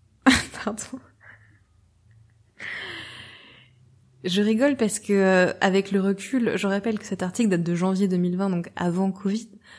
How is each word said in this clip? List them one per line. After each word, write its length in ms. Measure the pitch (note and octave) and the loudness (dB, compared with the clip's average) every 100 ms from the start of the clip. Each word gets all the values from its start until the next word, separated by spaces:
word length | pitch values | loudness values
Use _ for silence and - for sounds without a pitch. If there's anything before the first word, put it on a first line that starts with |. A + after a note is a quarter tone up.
| _ _ - | _ _ 4
<laughs> 380 | C4 - - - | 4 2 -8 -8
pardon. 340 | G#3+ - C4 - _ - - _ _ _ _ _ _ _ - _ _ _ - - - - - - - - - - - - _ _ _ _ _ F#3 | -8 -12 -16 -18 _ -20 -20 _ _ _ _ _ _ _ -20 _ _ _ -18 -14 -12 -12 -14 -16 -18 -20 -20 -20 -20 -20 _ _ _ _ _ -4
Je 160 | F#3 | 0
rigole 340 | G#3 A3 C#4 C4 | 2 2 2 2
parce 240 | G#3+ - | 0 -2
que, 140 | - | 0
euh, 400 | G3 F#3+ F#3 F3+ - | 4 6 6 4 2
avec 300 | F#3+ F#3+ G3 | 2 2 2
le 100 | G3 | 0
recul, 520 | G3 F#3+ - C4 A#3 - | 0 -2 -2 -2 0 0
je 100 | G3+ | 0
rappelle 320 | G3+ A3+ G#3+ | -2 -2 -4
que 80 | - | -6
cet 160 | F#3+ | -6
article 280 | F#3 F#3 A3+ | -4 0 2
date 140 | F3 | 2
de 120 | E3 F3 | 0 0
janvier 320 | F#3 F#3+ G3+ | 0 2 2
deux 100 | F3+ | 2
mille 200 | F3+ F3+ | 0 0
vingt, 120 | G3 | -2
donc 220 | F3 E3+ - | -2 -4 -4
avant 360 | F3 F3 F#3+ | -2 0 0
covid. 380 | F#3 G3 G#3+ - - - | -2 -4 -4 -6 -20 -20